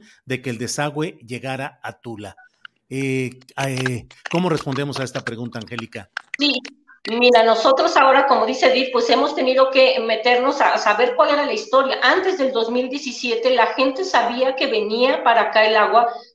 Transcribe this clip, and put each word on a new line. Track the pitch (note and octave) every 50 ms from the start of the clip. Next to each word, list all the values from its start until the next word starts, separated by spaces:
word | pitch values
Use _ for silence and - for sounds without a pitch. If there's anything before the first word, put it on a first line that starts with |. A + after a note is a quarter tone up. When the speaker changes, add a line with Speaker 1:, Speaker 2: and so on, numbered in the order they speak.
| - _ _ _ _
Speaker 1:
de | B2 C3 B2+
que | B2+ C3
el | A#2
desagüe | A2 B2 - - D3+ D3 D3+ C#3 D3+ D#3 F#3+ - - A#2
llegara | A2 B2 A#2 B2+ C3 C3+ C3 C#3 D3 - _ -
a | A2+ A2 _
Tula." | - A#2+ A2 G#2 G#2 F#2+ - _ - _ _ _ - - _ _ _ - C3
Eh, | C3+ C3+ C3+ C3 C3 B2+ B2 - - _ _ - C3+ C#3
eh, | C3+ C3 B2+ C3 B2+ B2+ - - - - _ - -
¿cómo | - E3+ F3+ F3
respondemos | D#3+ C#3 - D3 C3 C#3 C#3+ C#3+ B2 C3
a | C3
esta | A#2+ - C3
pregunta, | A2 - A#2 A2 B2 A2+ -
Angélica? | A#2 G#2 - B2 A2+ A2+ - - A2 F#2+ _ - - - _ -
Speaker 2:
Sí, | - C#4+ C#4+ B3 B3 - - - _ _ _ - _ - G#3
mira, | A3+ A#3+ B3 B3 A#3+ A3+
nosotros | A3+ A3+ A3 - - C4+ C4 - D#4+ E4 -
ahora, | D4 C4+ C4+ C4+ C#4 C4+
como | - B3 A3 A3
dice | A#3+ B3+ - B3
Edith, | B3+ B3+ C4 C4 -
pues | B3 A#3 - -
hemos | A#3 B3+ C#4+ D4+ -
tenido | - C4 B3+ C4 C4+ C4 C4
que | - C4+ C4 B3+ - A3
meternos | A3+ A3+ A3 - - B3 B3 B3 B3+ - - -
a, | A3+ F3 -
a |
saber | - - G#3+ G#3 A3 B3 B3 -
cuál | - D4 D4+
era | D4 D4 C#4
la | - G#3+
historia. | G#3+ - - B3+ C4+ C4+ C4 - - A#3+
Antes | C4 D#4+ F#4+ F#4 F#4+ F#4
del | C#4+ C4 B3+
dos | A3 A3+ A3+ A3+
mil | B3 B3 C4 B3
diecisiete, | C#4 C#4 - B3+ A#3 - B3+ A#3+ A3+ A#3+ A#3+ B3+ C4
la | A#3 A3+
gente | A3+ - C#4+ C4+ C#4 C4+ G4 F#4
sabía | - - A#3+ A#3+ A#3+ A#3+ B3+ C4 C4 -
que | E4 D#4
venía | A3+ A3 G#3+ G#3 G#3 A3 A#3+ B3+ C4+ D4+ - -
para | A#3+ A3+ A3 G3+
acá | - - A3 A3
el | G#3+ A3
agua, | G#3+ G#3 - G#3+ A#3 A#3 - - - - - _